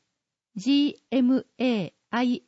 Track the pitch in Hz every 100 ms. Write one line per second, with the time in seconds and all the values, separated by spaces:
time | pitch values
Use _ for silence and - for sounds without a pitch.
0 | _ _ _ _ _ 202 247 285 285 -
1 | _ 269 247 262 - - 254 226 170 -
2 | _ 226 247 247